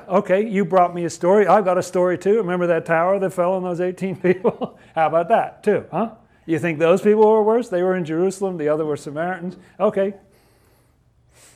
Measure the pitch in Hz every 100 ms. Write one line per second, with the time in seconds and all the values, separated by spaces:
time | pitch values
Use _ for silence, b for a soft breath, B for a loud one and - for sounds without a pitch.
0 | - 190 196 185 220 196 180 185 175 175
1 | 170 - 175 202 196 202 190 180 - 185
2 | 180 175 190 226 175 180 175 165 165 165
3 | 175 196 190 - 175 190 185 170 180 185
4 | 190 165 180 180 233 - 240 B B -
5 | 156 160 170 220 143 - 208 180 - 160
6 | 220 - b b - 160 170 147 165 185
7 | 208 214 214 220 214 226 247 180 185 185
8 | 156 160 185 185 196 180 147 156 156 143
9 | 156 143 175 185 175 - B B 202 196
10 | 196 202 _ b b b b b b b
11 | _ _ _ b b